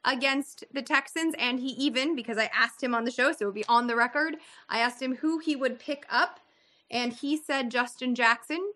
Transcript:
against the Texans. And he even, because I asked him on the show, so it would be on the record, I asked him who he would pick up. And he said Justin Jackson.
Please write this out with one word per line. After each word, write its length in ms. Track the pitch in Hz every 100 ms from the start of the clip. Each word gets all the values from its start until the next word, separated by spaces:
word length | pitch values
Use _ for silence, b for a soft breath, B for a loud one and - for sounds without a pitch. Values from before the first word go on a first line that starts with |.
against 600 | - 262 269 269 277 - -
the 100 | 277
Texans. 520 | 240 285 277 320 330 294
And 220 | 247 254
he 120 | 262
even, 440 | 220 277 240 277
because 240 | 294 226 220
I 100 | 214
asked 280 | 208 233 -
him 120 | 254
on 100 | 233
the 60 | 233
show, 220 | 247 262
so 60 | 320
it 40 | 202
would 80 |
be 120 | 202 208
on 200 | 240 240
the 80 | 233
record, 400 | 240 294 311 311 B B B
I 80 | 226
asked 240 | 240 247
him 140 | 262 254
who 220 | 311 330
he 160 | 311 277
would 240 | 262 240
pick 260 | - 285 -
up. 300 | 240 349 - b b b b b
And 200 | 240 247
he 240 | 240 277 302
said 360 | - 277 247
Justin 420 | 240 247 - 254
Jackson. 580 | 240 233 233 - 320 392